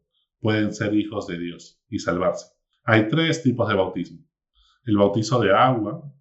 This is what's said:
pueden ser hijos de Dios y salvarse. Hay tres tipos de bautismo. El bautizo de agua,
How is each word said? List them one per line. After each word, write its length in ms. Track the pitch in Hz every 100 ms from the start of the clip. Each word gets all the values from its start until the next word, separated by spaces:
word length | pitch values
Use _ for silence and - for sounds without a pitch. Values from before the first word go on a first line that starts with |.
| _ _ _ _
pueden 320 | 107 107 104
ser 200 | - 107
hijos 320 | 107 104 101 95
de 120 | 85
Dios 440 | 87 82 - _ _
y 100 | 98
salvarse. 480 | 95 87 90 - - _ _ _
Hay 240 | - 113 107
tres 340 | 156 165 -
tipos 260 | 127 113 107
de 60 |
bautismo. 500 | 98 90 90 82 - _ _ _ _ _ _
El 120 | 120 101
bautizo 440 | 101 113 107 123
de 120 | 98
agua, 480 | 208 131 113 104 - - -